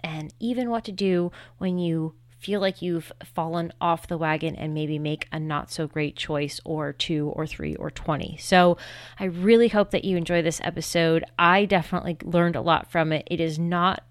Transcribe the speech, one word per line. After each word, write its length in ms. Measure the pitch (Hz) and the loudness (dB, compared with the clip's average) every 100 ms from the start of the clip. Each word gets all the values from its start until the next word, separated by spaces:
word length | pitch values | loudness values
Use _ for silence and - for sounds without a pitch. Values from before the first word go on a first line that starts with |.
and 320 | 165 156 151 - | -8 -8 -10 -8
even 280 | 226 247 240 | -4 -4 -2
what 140 | 233 | -4
to 80 | 220 | -6
do 400 | 185 196 180 175 - - - | -2 2 2 0 -6 -18 -6
when 200 | 185 180 | -2 0
you 360 | 170 165 160 - _ - | 0 0 -2 -8 _ -14
feel 200 | - 202 | -6 0
like 200 | 190 185 | 0 -2
you've 300 | 175 170 - - - | -2 -4 -6 -16 -8
fallen 380 | - 165 170 170 - | -4 -2 -2 -4 -2
off 260 | 170 165 - | 0 0 -2
the 100 | 170 | -2
wagon 380 | 160 156 165 | 0 0 -2
and 180 | - 156 | -4 -6
maybe 240 | 151 151 151 | -4 -2 -2
make 300 | 151 151 - | -4 -4 -6
a 80 | 160 | -6
not 320 | 156 147 - | -4 -4 -6
so 160 | - 151 | -6 -6
great 260 | 156 147 | -2 -4
choice 460 | - - 151 147 - | -4 -6 -4 -4 -6
or 280 | - 156 147 | -6 -4 -4
two 400 | 147 - 151 147 | -4 -2 -2 -2
or 140 | - 156 | -4 -6
three 260 | - 151 | -6 -6
or 160 | 147 151 | -6 -8
twenty. 460 | - - 147 - - | -6 -4 -4 -4 -10
So 400 | - 180 180 170 - - - - | 4 6 6 4 -4 -18 -18 -8
I 60 | |
really 420 | 190 170 196 226 233 | -6 0 6 6 6
hope 240 | 208 202 | 4 2
that 140 | 185 | 0
you 120 | 196 180 | 0 -2
enjoy 260 | 165 175 | 2 0
this 180 | 165 - | 0 -2
episode. 640 | - 180 - 170 165 165 - - | -6 -6 -2 2 4 2 0 4
I 280 | 175 190 | 6 6
definitely 520 | 202 185 - 175 175 160 | 4 2 0 -4 -4 -8
learned 320 | - 170 175 | 0 2 2
a 60 | 147 | 2
lot 320 | 165 160 - | 2 2 2
from 180 | 175 156 | 0 0
it. 160 | 156 - | -2 -2
It 120 | 165 | -2
is 180 | 165 156 | -2 -2
not 460 | 170 175 185 - - | -2 2 2 0 -6